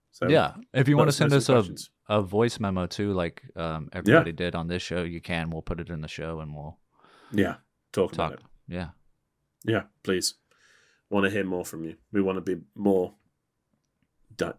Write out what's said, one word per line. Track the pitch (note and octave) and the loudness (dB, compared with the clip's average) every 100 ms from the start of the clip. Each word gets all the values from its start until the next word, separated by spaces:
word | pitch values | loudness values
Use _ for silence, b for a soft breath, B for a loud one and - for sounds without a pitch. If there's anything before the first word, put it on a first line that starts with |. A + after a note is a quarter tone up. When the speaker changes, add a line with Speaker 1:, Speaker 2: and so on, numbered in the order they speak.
| _ | _
Speaker 1:
So | - F2 | -4 2
Speaker 2:
Yeah. | D3+ D2+ G#3 - | 4 2 -4 -4
If | B2+ C#3 | 2 4
you | D3 | 6
wanna | D3 | 4
Speaker 1:
let | |
us | C#3 | 4
know | D3 | 4
Speaker 2:
send | |
Speaker 1:
some | C#3 | 4
Speaker 2:
us | - | 6
a, | |
Speaker 1:
questions. | B2 F2+ D2 - _ - | 4 4 -4 -16 _ -2
Speaker 2:
a | G#2+ | 0
voice | F#2+ G2+ A#2 - | 2 2 2 0
memo | G2+ F#2 F2+ | -2 -2 -4
too, | - G#2 | -2 -2
like, | F#2+ E2+ - - - | 0 -2 -6 -14 -8
um, | E2 D#2+ D2+ | -6 -6 -8
Speaker 1:
Yeah. | F2+ | -2
Speaker 2:
everybody | F#2 D#3 E2+ | 6 6 6
did | E2 F2 F2 | -2 -4 -4
on | E2 | -4
this | F2+ | -4
show, | - F2 | -4 -4
you | F2 E2+ | -4 -8
can. | - E2+ E2 | -6 -6 -4
We'll | D#2+ | -6
put | - E2+ | -6 -8
it | E2 | -8
in | E2 | -10
the | D#2 | -10
show | - D#2+ D#2+ | -10 -8 -8
and | D2+ | -10
we'll | D2 D2+ - _ b b b b | -12 -14 -16 _ b b b b
Speaker 1:
Yeah. | G2+ F#2 - _ _ _ | -2 -2 -4 _ _ _
Talk | - F2+ | -2 0
about | - D#2+ | -2 -4
Speaker 2:
talk. | B1+ | -6
Speaker 1:
it. | - - - | -18 -20 -12
Speaker 2:
Yeah. | F2 E2+ - _ _ _ _ _ _ | -10 -10 -14 _ _ _ _ _ _
Speaker 1:
Yeah, | A2+ A2 - _ | -2 -2 -2 _
please. | - F#2 - - b b b b b b - | -2 -2 -2 -6 b b b b b b -4
Wanna | G2+ G2 | 0 2
hear | G#2 F#2 | 0 -2
more | F2+ | -4
from | F2 E2 D#2+ | -6 -10 -10
you. | D#2+ _ | -12 _
We | G#2 | 0
wanna | F#2+ F#2 | 0 0
be | F2 F2 - - | -2 -6 -8 -2
more | G2+ F#2+ F2+ - _ _ _ _ _ _ _ _ _ _ _ - | 2 2 0 -6 _ _ _ _ _ _ _ _ _ _ _ -6
di-, | F2 | -6